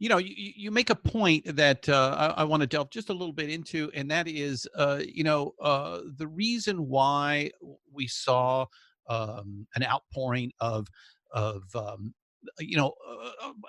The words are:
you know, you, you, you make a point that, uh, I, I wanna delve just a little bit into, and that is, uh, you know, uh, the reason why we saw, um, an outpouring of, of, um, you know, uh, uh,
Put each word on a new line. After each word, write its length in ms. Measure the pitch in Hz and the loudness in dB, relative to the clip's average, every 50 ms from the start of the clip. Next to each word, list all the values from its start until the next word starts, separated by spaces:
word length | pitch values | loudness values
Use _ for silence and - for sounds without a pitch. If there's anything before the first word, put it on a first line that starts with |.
you 80 | 208 233 | 0 2
know, 100 | 214 180 | 2 2
you, 160 | 185 190 196 | 2 -2 -8
you, 160 | 202 202 202 - | -12 -12 -12 -12
you 140 | 208 202 214 | -10 -8 0
make 180 | 214 240 240 - | 0 2 2 2
a 60 | 214 | 2
point 600 | - - - - 226 208 175 156 151 - 175 147 | 2 0 0 0 4 4 6 6 4 2 0 2
that, 320 | 151 147 143 135 - - 147 | 6 6 6 6 4 4 4
uh, 460 | 143 135 131 135 143 156 151 160 160 | 6 6 6 4 4 2 2 2 2
I, 60 | - | 2
I 20 | 156 | 2
wanna 220 | 151 156 151 143 | 2 4 2 2
delve 240 | 123 - 147 139 - | 2 0 -2 -2 -2
just 200 | - 226 214 - | -6 -8 -6 -6
a 40 | 190 | -6
little 180 | 180 180 165 | -4 -4 -6
bit 160 | 143 160 151 147 | -6 -6 -6 -6
into, 440 | 156 165 151 - - 160 151 151 - | -6 -8 -8 -6 -4 -4 -4 -4 -4
and 160 | 147 139 143 | -6 -4 0
that 160 | 156 170 170 | 0 0 0
is, 420 | 165 156 147 143 143 135 120 - - - | -2 -4 -4 -4 -2 -4 -4 -6 -8 -2
uh, 280 | - 143 143 139 143 - | 0 2 2 2 0 -4
you 160 | - - - | -6 -4 0
know, 320 | 156 156 151 147 143 - - - | 2 2 2 2 0 -2 -6 -2
uh, 400 | - 147 139 139 143 165 87 175 - 156 139 | 0 2 2 2 0 -4 -6 -8 -8 -10 -10
the 100 | 139 160 | -10 -10
reason 600 | 156 156 175 214 226 240 233 - 208 196 170 151 131 | -8 -4 -4 -2 -2 -2 -2 -2 -2 -2 -2 -2 0
why 640 | 131 135 135 143 143 143 143 143 147 147 147 - - _ 175 143 139 - _ _ | 2 2 2 4 2 2 0 0 0 0 -2 -4 -6 _ -18 -20 -20 -20 _ _
we 160 | 139 143 131 120 | -8 -8 -6 -6
saw, 580 | - - - 135 127 127 127 127 131 131 131 - _ _ _ _ _ _ _ - | -6 -4 0 2 4 4 4 4 2 0 0 -4 _ _ _ _ _ _ _ -4
um, 600 | 117 113 110 107 113 107 101 101 101 101 107 - - | -4 -2 -2 -4 -8 -10 -12 -12 -12 -14 -14 -8 -4
an 80 | 123 131 | -2 0
outpouring 680 | 113 127 143 - _ - 139 131 127 123 127 120 123 - _ | 0 0 -2 -2 _ -8 -6 -2 -2 0 -2 -2 -4 -6 _
of, 280 | 113 117 113 110 104 - _ - - - _ _ _ _ | -4 -2 -2 -4 -4 -8 _ -20 -20 -20 _ _ _ _
of, 300 | - 110 107 107 104 98 95 95 - | -4 -2 -2 -2 -4 -6 -10 -10 -8
um, 380 | 117 104 104 104 98 101 107 - _ _ _ _ _ - - - - | -8 -8 -8 -10 -10 -12 -12 -14 _ _ _ _ _ -20 -18 -14 -12
you 180 | 156 - 170 | -8 0 2
know, 160 | 151 139 - - - - - | 2 2 2 0 -6 -14 -16
uh, 220 | 120 110 117 247 - - | -14 -12 -12 -14 -12 -12
uh, 100 | 247 277 269 208 - | -14 -14 -14 -16 -14